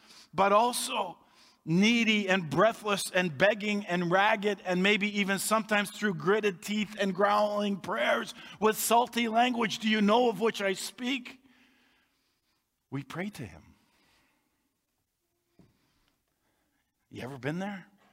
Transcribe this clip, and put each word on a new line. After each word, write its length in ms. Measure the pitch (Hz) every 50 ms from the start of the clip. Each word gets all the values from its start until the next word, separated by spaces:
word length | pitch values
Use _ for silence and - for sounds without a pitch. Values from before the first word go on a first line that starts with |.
| _ - - - - _ -
but 200 | 156 196 196 202
also 640 | 208 233 247 240 240 - 247 269 - 196 180 160 _ _ _ _ _ _ _ _ _ -
needy 640 | 156 160 180 202 220 240 233 226 214 220 208 202 185
and 200 | 185 196 175 147
breathless 600 | 135 160 202 220 226 - 208 208 202 185 - - -
and 240 | 185 180 175 143
begging 480 | 127 180 202 233 202 202 208 208 202 202
and 220 | - 175 180 180 170
ragged 520 | 175 190 196 214 220 214 196 208 202 - -
and 180 | 185 180 180
maybe 380 | 185 202 214 202 196 208 202 208
even 180 | 202 190 196
sometimes 520 | 180 - - 214 220 - - 214 208 208 -
through 240 | - - 208 214 185
gritted 480 | 156 147 175 208 220 214 208 185 160
teeth 340 | - - 208 214 208 180 208
and 160 | - 202 196 180
growling 600 | 170 202 202 208 208 208 208 208 202 208 202 202
prayers 580 | 180 - 175 196 233 240 247 - 240 220 - - - - - - -
with 180 | 196 214 214 -
salty 480 | - - 220 - 247 233 - 233 233
language. 520 | 226 214 226 240 254 247 233 233 202 - -
Do 100 | 214 220
you 100 | 220 214
know 300 | 208 202 214 247 254 233
of 100 | 214 175
which 220 | 226 220 214 -
I 100 | 202 196
speak? 680 | 190 - - - - - 254 247 277 254 - - - - _ _ _ _ _ _ _ _ _ _ _ _ _ _ _ _ _ _ _ _ _ _ _ _ _ _ _ _ _ -
We 140 | 127 139 135
pray 260 | - - 160 190 208
to 120 | 208 - 123
him. 180 | 95 80 78 - _ _ _ _ _ _ _ _ _ _ _ _ _ _ _ _ _ _ _ _ _ _ _ _ _ _ _ _ _ _ _ _ _ _ _ _ _ _ _ - _ _ _ _ _ _ _ _ _ _ _ _ _ _ _ _ _ _ _ _ _ _ _ _ _ _ _ _ _
You 120 | - 101 -
ever 140 | 131 143
been 220 | 127 117 139 156 180
there? 280 | 190 202 202 185 175 _ _ _ _ _